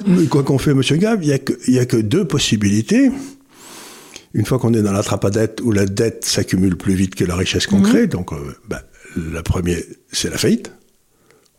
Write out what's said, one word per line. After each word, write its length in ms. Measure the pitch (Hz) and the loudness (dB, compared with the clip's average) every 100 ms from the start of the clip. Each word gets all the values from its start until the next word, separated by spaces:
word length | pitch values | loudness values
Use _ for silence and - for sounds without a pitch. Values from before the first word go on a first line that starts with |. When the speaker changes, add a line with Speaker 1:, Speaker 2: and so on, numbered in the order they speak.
| 202 | 2
Speaker 1:
mais 180 | 180 156 | 2 4
quoi 180 | 143 | 2
qu'on 140 | 135 135 | 2 0
fait, 160 | 156 | 2
Monsieur 220 | 135 127 151 | 2 2 2
Gave, 240 | 214 226 | 2 0
il 60 | 147 | 0
y 40 | |
a 60 | 135 | -2
que, 140 | - - - | -2 -4 0
il 60 | 127 | 2
y 40 | |
a 60 | 123 | 2
que 120 | 117 | 0
deux 280 | 107 147 - | 2 0 0
possibilités. 840 | 147 - 104 104 104 113 233 269 - - - _ - - - - - - - - | -2 0 0 2 0 2 4 4 0 -10 -18 _ -20 -20 -20 -20 -20 -20 -20 -6
Une 120 | 117 104 | -2 0
fois 140 | 131 | 0
qu'on 140 | 113 | 2
est 80 | 113 | 2
dans 120 | 104 | 2
la 100 | 98 | 0
trappe 220 | - 101 101 | -2 -2 0
à 40 | |
dette, 300 | 107 110 - | 0 -2 -2
où 100 | 120 | 0
la 140 | 98 98 | 0 0
dette 380 | 98 113 - - | 0 -2 -2 -4
s'accumule 520 | - 95 92 95 85 | -4 0 2 2 0
plus 160 | 98 | -2
vite 220 | 95 95 - | 0 0 -2
que 100 | 90 | -2
la 100 | 90 | -2
richesse 320 | 92 110 - | -2 -2 2
qu'on 120 | 202 | 2
Speaker 2:
Mhm. 80 | 202 | 4
Speaker 1:
crée, 180 | 240 214 | 4 2
donc, 240 | 87 92 | -2 -6
euh, 60 | 147 98 - - | -10 -12 -14 -12
ben, 100 | - - _ - 90 80 | -12 -12 _ -12 -10 -8
la 100 | 82 | -8
première, 360 | 82 95 87 82 - - _ | -6 -4 -2 -4 -6 -16 _
c'est 180 | - 85 | -6 -6
la 80 | 80 | -2
faillite, 340 | 123 233 - - _ _ _ _ _ _ _ | 0 0 -4 -20 _ _ _ _ _ _ _